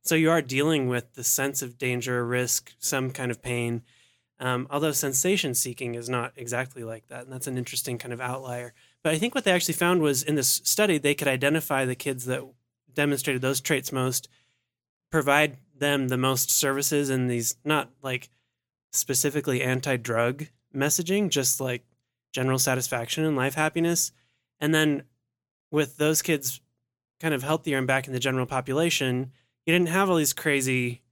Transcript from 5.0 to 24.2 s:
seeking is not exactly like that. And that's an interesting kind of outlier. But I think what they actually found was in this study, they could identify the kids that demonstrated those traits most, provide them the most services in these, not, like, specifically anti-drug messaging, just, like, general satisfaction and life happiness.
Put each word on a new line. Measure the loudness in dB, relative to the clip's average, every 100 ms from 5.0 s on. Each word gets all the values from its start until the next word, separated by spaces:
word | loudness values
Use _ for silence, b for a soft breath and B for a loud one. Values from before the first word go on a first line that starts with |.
| 0 0 2 0 0
seeking | -2 -4 -6 -8 -8
is | -4
not | -4 -4 -10
exactly | -6 -4 -6 -10
like | -12 -12 _
that. | -16
And | -12
that's | -10 -6
an | -4
interesting | -4 -6 -6 -6
kind | -8
of | -6
outlier. | -6 -6 -8 -10 -10 b b b
But | -2
I | 0
think | 0
what | 0
they | 2
actually | 2 2
found | 2 4 4
was | 4 2
in | 0
this | 0 2 0
study, | 0 2 4 4
they | 2
could | 2 0
identify | 2 2 2 0 0
the | 0
kids | -2 -4 -6
that | -4 -4 -6 _ _ _ _
demonstrated | 0 2 2 0 0
those | 0 -2
traits | 0 -2 0
most, | -2 0 -2 -8 _ _ _ _ _ _ _ _
provide | 0 4 4 4 -2 _ _
them | 0 2 0
the | 0
most | 2 0 0
services | 0 2 0 0 0 0
in | 0 0
these, | 0 -4 -4
not, | 0 0 0 _
like, | -6 -6 -8 _ _ _ _ _ _
specifically | -6 -2 0 0 0 0 0
anti-drug | 2 0 0 -2 0 0 0 -2 -10 _ _
messaging, | -2 0 0 0 0 0
just, | 0 0 -2
like, | -4 -4 _ _ _ _ _
general | -2 0 2
satisfaction | 2 0 0 -4 -4 -2
and | 0 2
life | 0
happiness. | 0 -2 0 0 0 -2 _